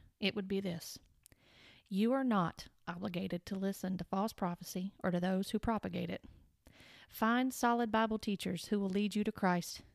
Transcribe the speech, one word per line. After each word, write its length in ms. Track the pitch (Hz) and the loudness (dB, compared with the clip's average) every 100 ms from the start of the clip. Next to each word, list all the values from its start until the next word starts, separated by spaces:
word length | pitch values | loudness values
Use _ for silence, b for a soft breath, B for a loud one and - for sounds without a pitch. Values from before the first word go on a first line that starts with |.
| - _ | -20 _
it 160 | 202 208 | -2 0
would 120 | 190 | -2
be 120 | 196 | -2
this. 400 | 196 170 - - - _ - B B B B B _ | -2 -6 -8 -14 -18 _ -20 B B B B B _
You 240 | 190 226 | 2 4
are 100 | 269 | 4
not 440 | 254 208 165 - - - - | 2 2 2 -2 -14 -14 -10
obligated 560 | 170 202 175 190 175 - | -6 -4 -4 -4 -4 -6
to 80 | 190 | -4
listen 420 | 196 196 185 185 | -2 -2 -4 -4
to 60 | |
false 300 | - 196 214 | -2 -2 -2
prophecy 600 | - 175 175 175 185 190 - | -2 -4 -4 -8 -6 -6 -4
or 60 | 190 | 0
to 100 | 175 | 2
those 300 | 180 185 196 | 2 0 0
who 80 | 214 | -2
propagate 540 | - 220 190 175 170 | 0 0 -2 -4 -4
it. 100 | 190 - - - _ B B B B B | -6 -10 -20 -20 _ B B B B B
Find 420 | - 226 240 262 | -2 2 4 2
solid 400 | - 240 240 233 | 2 2 4 2
Bible 280 | 220 226 220 | 2 2 2
teachers 480 | - 196 190 180 - | 0 0 0 -4 0
who 120 | 208 | 0
will 80 | 196 | 2
lead 280 | 196 208 208 | 2 2 2
you 80 | |
to 80 | 214 | 0
Christ 500 | - 190 175 - - - | 2 2 2 0 -8 -14